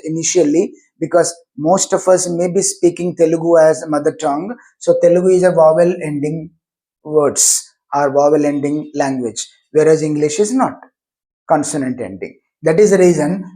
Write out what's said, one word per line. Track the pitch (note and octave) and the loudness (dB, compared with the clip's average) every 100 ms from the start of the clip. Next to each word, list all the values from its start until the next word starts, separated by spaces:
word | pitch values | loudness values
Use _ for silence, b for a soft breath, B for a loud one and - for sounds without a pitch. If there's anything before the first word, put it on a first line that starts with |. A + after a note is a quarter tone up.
initially | D#3 D#3+ D#3 F#3 D3+ D#3 G#3+ B B _ | -8 -6 -2 0 2 0 -2 B B _
because | D#3+ E3+ E3 - _ - | -2 0 0 -4 _ -6
most | D3+ F#3+ - | 0 0 0
of | F#3+ - | -2 2
us | F#3 F3 | 0 0
may | E3+ F3+ | -4 -2
be | F3+ | -2
speaking | F#3+ - F3 E3+ F3 D#3+ | -4 0 -2 0 -6 0
Telugu | E3 D#3+ E3 E3 | 0 0 2 4
as | D#3 D#3+ E3 | 4 2 -2
mother | D3+ D3+ C#3+ | -4 -2 -4
tongue. | D#3 C#3+ F#3+ - b b | -4 -4 -6 -12 b b
So | - E3+ | -2 2
Telugu | E3+ F3 F#3 F#3 | 4 2 2 2
is | |
a | F3+ | 2
vowel | E3 D#3 D#3+ F3 F3+ D3+ | 4 4 4 2 0 -6
ending | D3 D3 D#3+ D#3 _ _ _ _ _ | -6 -6 -6 -10 _ _ _ _ _
words | D3+ D3+ C#3+ - - - - _ _ | -2 0 0 0 0 -2 -6 _ _
or | C#3+ C#3+ | -2 0
vowel | C#3 D3 D3+ C#3+ | 2 2 2 0
ending | C#3+ C#3+ D3+ D3+ | -2 -4 -6 -8
language, | C#3+ C#3 C3 A#2+ G#2 - b _ | -6 -4 -4 -6 -8 -14 b _
whereas | D3 D3+ D#3 | 0 4 2
English | D3+ D3 D3 D3+ | 0 -2 -2 -2
is | G#3+ | -2
not | B3+ G#3 - - _ _ _ _ _ - | 0 -2 -4 -18 _ _ _ _ _ -2
consonant | D#3+ C#3+ D3+ C3 B2 | -2 -2 -6 -6 -8
ending. | G2+ F#2+ F#2+ - _ _ | -10 -12 -14 -16 _ _
That | D#3 D#3+ | -2 2
is | G#3 | 2
the | G3 | 4
reason | F3+ D#3+ D3 G3 - | 4 2 0 -4 -8